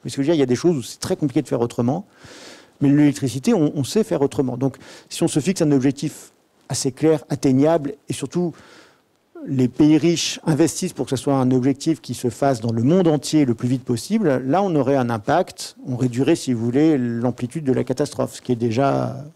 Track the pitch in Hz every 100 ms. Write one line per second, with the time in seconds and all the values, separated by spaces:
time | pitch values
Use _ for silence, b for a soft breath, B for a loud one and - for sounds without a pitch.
0 | 131 - 139 170 131 123 170 156 110 -
1 | - 185 147 151 131 131 117 - 120 156
2 | - B B B B B B B 139 143
3 | 147 139 135 131 233 226 151 - 127 214
4 | 214 165 139 - 127 123 135 - B B
5 | B - 170 156 147 190 156 143 131 131
6 | 156 - - _ _ _ _ 131 139 -
7 | 156 151 - 139 139 131 147 165 139 -
8 | _ - 139 175 175 131 B B B B
9 | _ _ _ 349 277 135 123 - 151 156
10 | 165 165 - - - 147 165 - 180 -
11 | 127 127 - 139 127 127 127 135 165 156
12 | - 123 123 - 143 120 117 113 120 185
13 | 170 151 - 156 135 113 123 131 - 117
14 | - 220 180 127 131 170 202 156 127 139
15 | 120 113 104 156 185 - - - 233 120
16 | 127 120 139 165 - 120 117 127 160 147
17 | 120 117 123 120 123 165 143 123 - 127
18 | 147 - 120 - - 120 120 113 139 131
19 | 123 123 147